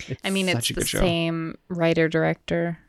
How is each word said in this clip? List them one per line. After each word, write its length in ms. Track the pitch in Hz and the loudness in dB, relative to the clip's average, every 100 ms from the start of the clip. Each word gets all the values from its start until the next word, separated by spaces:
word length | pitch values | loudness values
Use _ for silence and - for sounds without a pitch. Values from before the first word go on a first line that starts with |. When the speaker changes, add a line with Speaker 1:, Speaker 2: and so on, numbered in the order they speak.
| - | -12
Speaker 1:
It's 120 | 127 | -8
Speaker 2:
I 80 | 196 | -4
mean, 160 | 196 185 | -2 0
Speaker 1:
such 100 | 175 | 0
Speaker 2:
it's 120 | - | 0
Speaker 1:
a 20 | |
Speaker 2:
the 60 | - | -2
Speaker 1:
good 60 | - | -2
show. 120 | - | 2
Speaker 2:
same 560 | 185 170 165 165 160 - - | 2 2 0 -2 -6 -10 -8
writer, 400 | 175 165 165 160 | 0 2 4 2
director. 680 | 165 160 165 - 170 170 170 | 2 0 -2 -2 -2 -2 -4